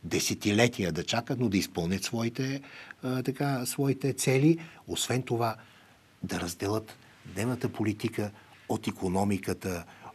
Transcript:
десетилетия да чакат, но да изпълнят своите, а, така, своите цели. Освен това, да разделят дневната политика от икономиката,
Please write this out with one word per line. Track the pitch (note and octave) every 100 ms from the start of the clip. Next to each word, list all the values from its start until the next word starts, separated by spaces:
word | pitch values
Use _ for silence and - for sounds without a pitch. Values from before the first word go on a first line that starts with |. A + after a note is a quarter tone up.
десетилетия | E2+ F#2+ - G#2+ G#2+ G#2 A#2 - F#2
да | D#2
чакат, | D#2+ A2+ - C3+
но | B2
да | F#2+
изпълнят | - - E2+ F#2+
своите, | - A#2 A#2 A#2 C3+ C#3 C#3 - - -
а, | C3 B2+
така, | B2+ C3 C#3+ C3+ B2
своите | - C#3 C3+ C#3
цели. | B2 - C3 D3 E3 - - -
Освен | F2 - A#2+
това, | B2+ A#2 A#2 A2 - - - - - -
да | - F2+
разделят | F2 E2+ G2 A2 A2 - - - -
дневната | F2+ A#2 B2 A#2
политика | - A2 G2+ A#2 - G#2 - - - -
от | A2 -
икономиката, | G2 F#2+ F#2 G2+ F#2+ - F2+ F#2+ F2+ E2+ - -